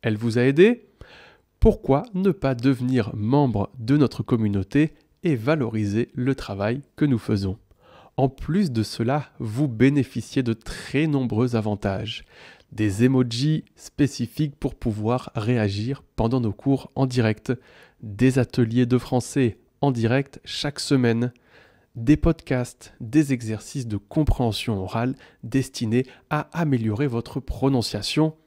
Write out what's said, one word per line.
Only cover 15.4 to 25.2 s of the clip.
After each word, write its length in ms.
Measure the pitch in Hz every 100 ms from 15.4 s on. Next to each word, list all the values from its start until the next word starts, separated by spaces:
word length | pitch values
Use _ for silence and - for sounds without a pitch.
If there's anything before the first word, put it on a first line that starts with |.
| 110 123 104 101 113 139 _ -
pendant 240 | 113 127
nos 120 | 113
cours 400 | 104 139 135 - -
en 100 | 135
direct, 460 | 123 110 104 - 120 _ - - _
des 360 | 110 101 127 131
ateliers 480 | 120 - 113 120 120
de 120 | 123
français 600 | - 127 - 143 123 - _ _
en 100 | 143
direct 500 | 123 110 131 139 -
chaque 360 | - - 147 -
semaine, 520 | - 139 120 113 120 - _ - _ _ _
des 220 | - 113 202
podcasts, 760 | 170 156 - 127 120 - - _
des 320 | 120 147 139
exercices 540 | 127 110 107 - 147 117
de 100 | 104
compréhension 840 | _ 160 151 - 120 104 - 101
orale 320 | 92 113 123 131